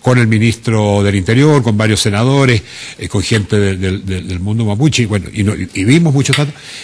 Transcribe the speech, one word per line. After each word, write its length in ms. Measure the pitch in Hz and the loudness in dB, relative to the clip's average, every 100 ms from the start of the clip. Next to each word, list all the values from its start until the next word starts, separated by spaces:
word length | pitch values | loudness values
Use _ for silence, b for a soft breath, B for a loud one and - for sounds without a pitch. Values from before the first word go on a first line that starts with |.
con 160 | 127 123 | 0 2
el 100 | 113 | 2
ministro 760 | 110 113 107 - 110 104 101 | 2 0 0 -2 0 2 2
del 140 | 101 101 | 2 0
Interior, 460 | 92 120 151 143 | 2 4 4 4
con 140 | 113 107 | 2 0
varios 240 | 110 104 | 0 0
senadores, 600 | 110 104 123 139 135 113 B B B B | 0 0 2 2 2 2 B B B B
eh, 100 | 95 | -6
con 160 | 107 | -4
gente 380 | 92 113 95 104 | -2 -2 0 0
del, 180 | 98 95 | 0 -2
del, 280 | 95 95 95 | -4 -4 -6
del, 200 | 92 90 | -8 -6
del 140 | 90 | -6
mundo 240 | 98 110 | -4 -2
mapuche, 380 | 110 101 151 - | -2 0 0 0
y 40 | 110 | 0
bueno, 200 | 104 - | -2 -4
y 120 | - | -2
no, 100 | 101 | -2
y, 140 | 95 92 | -2 -6
y 100 | - | -4
vimos 300 | 98 160 170 | 2 2 4
muchos 200 | 139 131 | 2 0
datos. 200 | 139 147 - B B | 0 -2 -6 B B